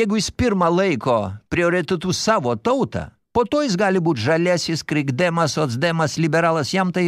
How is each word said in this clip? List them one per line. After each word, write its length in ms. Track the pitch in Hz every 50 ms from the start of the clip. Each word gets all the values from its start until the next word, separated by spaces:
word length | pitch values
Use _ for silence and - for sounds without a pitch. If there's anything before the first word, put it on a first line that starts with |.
jeigu 160 | 226 202 214
jis 140 | 214 - - -
pirmą 380 | - 254 233 202 185 175 165 175
laiko 640 | 185 196 190 147 110 - 135 120 110 101 92 98 107 - _ -
prioritetu 560 | 170 170 170 175 185 160 - 160 156 185 185 -
savo 380 | - - 214 220 202 131 120 120
tautą, 540 | 107 - 233 269 269 185 113 - 90 76 - - _ _ _ -
po 120 | 233 240
to 160 | - 294 294
jis 160 | 294 254 180
gali 240 | 180 214 190 190 185
būti 240 | 160 170 156 113 107
žalesis, 560 | 143 160 165 175 180 180 165 - - 165 -
krikdemas, 720 | - - 151 151 139 139 123 131 180 170 165 170 165 143 -
socdemas, 640 | 160 156 131 113 131 165 170 165 165 160 143 -
liberalas, 560 | 156 165 156 156 165 170 165 160 160 131 - -
jam 160 | 190 185 185 165
tai 120 | 185 175